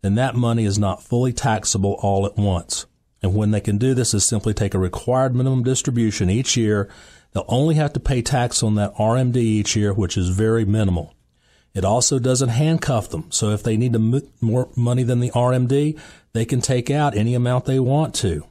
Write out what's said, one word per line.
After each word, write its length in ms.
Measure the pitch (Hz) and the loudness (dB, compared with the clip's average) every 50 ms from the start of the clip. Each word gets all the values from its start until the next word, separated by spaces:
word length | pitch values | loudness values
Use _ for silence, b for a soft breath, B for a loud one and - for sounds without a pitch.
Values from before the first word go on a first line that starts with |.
| - | 2
then 140 | 98 98 | 2 2
that 180 | 110 127 135 - | 2 2 0 0
money 300 | 120 120 117 117 117 110 | 0 0 2 2 2 0
is 160 | 101 98 101 | 0 0 0
not 240 | 104 98 92 - - | 0 0 -2 -4 -6
fully 280 | - - 120 127 127 123 | -2 0 0 0 0 -2
taxable 640 | - - 131 110 104 - - - 101 95 101 98 - - | -2 -2 0 0 0 -2 -2 -2 0 0 0 -2 -2 -2
all 240 | 101 98 98 98 | 0 0 0 0
at 100 | 95 - | -2 0
once. 500 | - 101 101 92 82 - - - - - _ _ _ _ _ _ _ - | 0 0 2 0 0 -2 -6 -10 -10 -10 _ _ _ _ _ _ _ -2
And 140 | 95 92 | 0 0
when 160 | 107 107 104 107 | 2 2 2 0
they 80 | 104 | 0
can 180 | 101 - 104 104 | 0 -2 -2 0
do 160 | 120 131 135 | 2 2 2
this 200 | 123 120 107 - | 2 0 0 0
is 120 | 101 - | 0 0
simply 260 | - 120 104 - 113 104 | 0 -2 -2 -2 -2 -2
take 220 | - 104 98 - | 0 -2 -2 0
a 60 | 98 | 0
required 560 | 92 90 - - - - 123 131 131 131 123 | -2 -2 -4 -6 -4 -2 0 2 2 0 0
minimum 260 | 123 127 131 131 127 120 | 0 0 0 0 0 0
distribution 680 | 127 131 - - - 123 117 113 110 104 - 104 90 | 0 0 0 -2 -2 0 2 0 0 0 0 0 2
each 280 | 95 117 131 - - | 2 0 0 0 0
year. 320 | 123 113 107 107 101 98 B B B B B B B B B B | 0 2 2 0 0 -2 B B B B B B B B B B
They'll 120 | 95 - | -8 -4
only 300 | - - 123 143 160 160 | -2 0 0 2 2 2
have 160 | 151 151 143 - | 2 0 0 -2
to 80 | 135 | -2
pay 200 | - - 135 127 | -2 0 0 0
tax 440 | 117 - 143 131 120 120 - - - | 0 0 0 0 0 0 -2 -2 0
on 100 | 110 107 | 0 2
that 200 | 107 104 98 - - | 0 0 -2 -2 0
R 180 | 107 110 113 | 0 2 2
M 140 | 127 131 123 | 2 2 2
D 100 | 120 127 | 2 2
each 360 | 117 113 107 107 101 - - | 2 2 2 0 0 0 0
year, 180 | 110 104 104 98 | 0 0 0 0
which 240 | 101 101 85 - 104 | 0 -2 -2 0 0
is 120 | 90 87 | 0 0
very 340 | 90 95 110 110 113 117 113 | 0 2 2 2 2 2 2
minimal. 500 | 98 101 110 107 98 90 82 76 - - _ _ _ b b b b b b b b b | 2 2 2 2 2 0 -2 -2 -6 -14 _ _ _ b b b b b b b b b
It 120 | 101 95 | -2 0
also 340 | 98 107 123 123 - 143 131 | 2 2 2 2 2 0 0
doesn't 300 | 120 127 131 123 135 123 | 0 0 0 2 0 0
handcuff 600 | 113 120 151 156 165 165 - - 135 113 101 - | 0 0 2 2 0 0 0 0 -2 -2 -2 -4
them. 160 | - 78 78 - | -8 -10 -10 -6
So 200 | - - - 104 | -6 -2 -2 0
if 120 | 104 101 - | -2 -2 -2
they 140 | 120 110 | -2 0
need 160 | 110 120 127 117 | 0 0 0 0
to 80 | 113 | 0
m-, 280 | 110 113 123 139 - - _ _ | 2 2 0 0 -2 -6 _ _
more 280 | - 113 110 127 127 - - | -2 0 0 0 -2 -2 -2
money 300 | - 120 120 123 127 127 | -2 0 0 0 0 0
than 160 | 117 123 120 | 0 0 0
the 100 | 120 123 | 0 0
R 220 | - 120 120 123 127 | 0 0 2 2 2
M 160 | 127 127 120 | 2 2 2
D, 280 | 135 139 147 151 156 B B B B B B B _ | 2 2 2 0 -2 B B B B B B B _
they 120 | 113 110 | -4 -2
can 160 | - 143 127 | 0 -2 -2
take 300 | - - 135 127 123 - | 0 0 -2 -2 0 0
out 260 | 139 147 151 143 - | 0 0 0 0 0
any 160 | 107 107 117 123 | 0 0 0 0
amount 340 | 123 123 120 127 127 127 | 0 0 0 0 -2 -2
they 120 | - 131 131 | 0 0 0
want 340 | 131 120 135 147 160 - - | 2 2 2 2 0 0 -2
to. 280 | - - 98 80 76 - - | -2 -2 -2 -2 -4 -8 -12